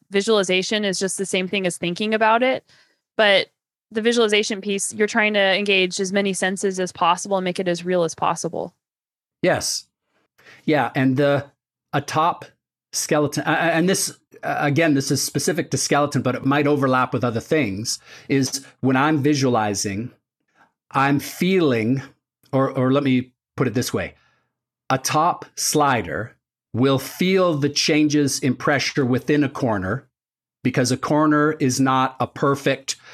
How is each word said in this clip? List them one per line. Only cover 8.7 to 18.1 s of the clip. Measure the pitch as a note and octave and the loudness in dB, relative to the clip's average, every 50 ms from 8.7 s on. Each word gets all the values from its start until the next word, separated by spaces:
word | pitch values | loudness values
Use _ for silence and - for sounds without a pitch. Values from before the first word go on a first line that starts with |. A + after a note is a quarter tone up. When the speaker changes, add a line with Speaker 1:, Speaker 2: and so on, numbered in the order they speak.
| - _ _ _ _ _ _ _ _ _ _ _ _ _ - | -12 _ _ _ _ _ _ _ _ _ _ _ _ _ 0
Speaker 2:
Yes. | F3+ D3 G2+ - - - - - _ _ _ _ _ _ _ _ _ _ _ _ - - - _ | 0 0 0 -2 -4 -6 -6 -10 _ _ _ _ _ _ _ _ _ _ _ _ -20 -20 -8 _
Yeah, | - D3+ C#3 A#2 - - | 0 2 2 0 0 0
and | C#3+ C3 C3+ B2+ | 0 2 2 2
the, | C3+ C#3+ C#3+ C#3 C3+ - - _ _ _ _ _ _ _ _ - | 2 2 2 2 0 -2 -8 _ _ _ _ _ _ _ _ -6
a | C#3+ | -4
top | - - - - D#3+ F3 - - - - _ _ _ _ _ _ _ _ | -4 -2 -2 0 0 0 -2 -4 -12 -20 _ _ _ _ _ _ _ _
skeleton, | - - - - D#3+ D3+ D3+ C#3+ - - - | -8 -8 -2 0 0 2 2 0 -2 -4 -2
a-, | D#3 | -2
a-, | D#3 - E3 E3 D#3+ | 0 0 2 2 2
and | D#3+ F3 | 2 2
this, | F#3 F#3+ G3 - D#3 - - _ _ - - | 2 0 0 -2 -6 -8 -14 _ _ -20 -10
uh, | - D3+ D3 - | -6 -6 -4 -2
again, | D3+ C#3+ C#3 D#3 E3 D#3+ C#3+ | 0 0 2 2 2 4 2
this | C#3 C3+ - | 2 0 0
is | C#3+ C3 | -2 -2
specific | - - - C#3+ - F#3 E3+ D#3 C#3+ - | -2 -4 -4 -2 -2 -2 -2 -2 -2 -4
to | C#3+ | -4
skeleton, | B2 - - D3+ C#3+ D3 C#3+ - B2+ A2 | -4 0 0 2 2 2 0 0 -2 -2
but | B2+ B2 | -2 -4
it | B2+ - | -2 0
might | C3+ C#3 D3 C#3+ | 0 0 2 2
overlap | C#3+ D3 C3+ C#3 C3 B2+ B2+ B2+ - - | 2 2 2 2 2 2 2 0 0 -2
with | A#2+ B2+ | -2 -2
other | B2 A2 A2+ | -2 -2 -4
things, | - - D#3+ D#3 C3+ G2+ F#2+ G2+ A2+ - - - _ - | -2 0 0 0 0 0 -4 -6 -6 -6 -8 -8 _ -20